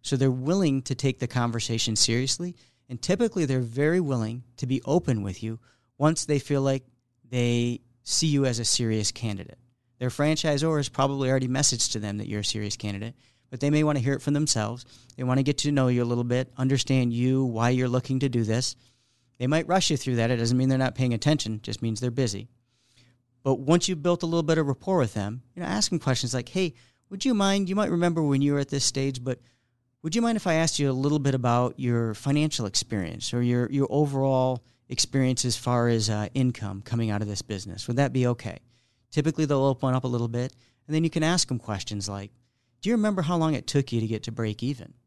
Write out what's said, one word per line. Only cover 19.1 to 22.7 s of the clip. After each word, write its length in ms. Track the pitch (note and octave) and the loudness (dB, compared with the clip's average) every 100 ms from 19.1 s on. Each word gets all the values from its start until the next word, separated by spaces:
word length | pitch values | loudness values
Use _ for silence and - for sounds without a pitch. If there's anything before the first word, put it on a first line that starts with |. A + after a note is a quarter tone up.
| _ _ _ | _ _ _
They 80 | B2+ | 0
might 200 | D#3 E3 | 0 2
rush 220 | F#3+ - | 2 2
you 80 | D3 | 0
through 200 | - A#2+ | 0 0
that. 120 | A2+ | 2
It 80 | B2 | 2
doesn't 200 | A#2 B2+ | 2 2
mean 120 | C3 | 2
they're 80 | C3 | 2
not 160 | C3 | 0
paying 220 | A#2 B2+ A2+ | 0 0 2
attention. 400 | C#3+ D3+ A2 G#2+ | 2 2 0 -6
It 80 | |
just 180 | - G2+ | -6 -4
means 180 | A2+ G#2+ | -4 -2
they're 120 | B2 | -2
busy. 360 | A#2+ B2 G2 A2 _ _ | 0 -2 -2 -10 _ _